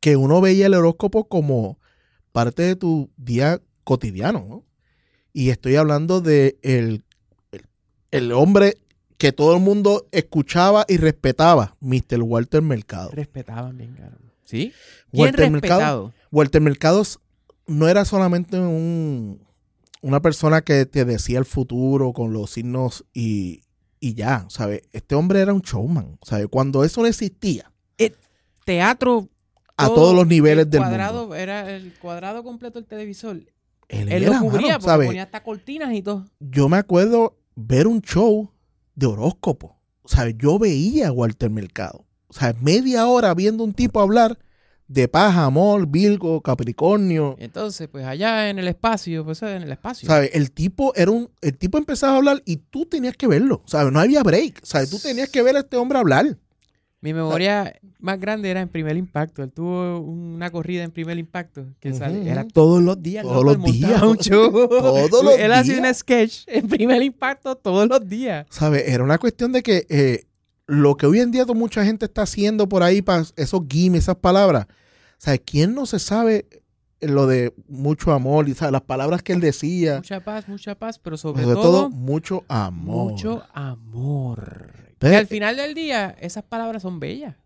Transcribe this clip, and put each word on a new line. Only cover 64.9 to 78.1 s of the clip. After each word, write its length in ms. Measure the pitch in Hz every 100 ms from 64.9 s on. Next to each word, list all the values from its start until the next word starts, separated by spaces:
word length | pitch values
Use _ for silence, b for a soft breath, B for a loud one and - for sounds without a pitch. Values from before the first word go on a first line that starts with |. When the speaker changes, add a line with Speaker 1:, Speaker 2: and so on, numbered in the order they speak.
| 135 151 220
Speaker 1:
los 140 | 285 269
Speaker 2:
Él 140 | 214
hacía 220 | 247 254
Speaker 1:
días. 120 | 262 254
Speaker 2:
un 80 |
sketch 440 | 247 - 240 226 - -
en 180 | 233 226
Primer 340 | 254 226 254
Impacto 520 | 269 247 262 269 269
todos 320 | 262 - 185 214
los 160 | 262 202
días. 380 | 208 254 160 147
Speaker 1:
¿Sabe? 400 | - 156 143 131
Era 140 | 127
una 140 | 127 156
cuestión 340 | 247 - 240
de 100 | 254
que, 240 | 247 190 -
eh, 360 | 147 135 120 - _ _ _ _
lo 300 | 147 143 139
que 100 | 143
hoy 140 | 190
en 100 | 247
día 160 | 240 254
to-, 80 |
mucha 300 | 226 226 -
gente 220 | 208 220 214
está 160 | -
haciendo 460 | 202 - 202 214 202
por 140 | 190
ahí, 180 | 175 196
pa-, 220 | 196 180 160 -
esos 240 | 143 190 151
gimmicks, 320 | 139 180 175 -
esas 100 | 185
palabras. 500 | 190 190 202 143 101 b b b b b
¿Sabe? 200 | - 135
¿Quién 360 | - 143 165 254
no 100 | 269
se 140 | 202
sabe 480 | - 208 226 214 - _ _ _ _ _
lo 280 | 156 139 135
de 260 | 131 120 - -
mucho 420 | 139 139 151 170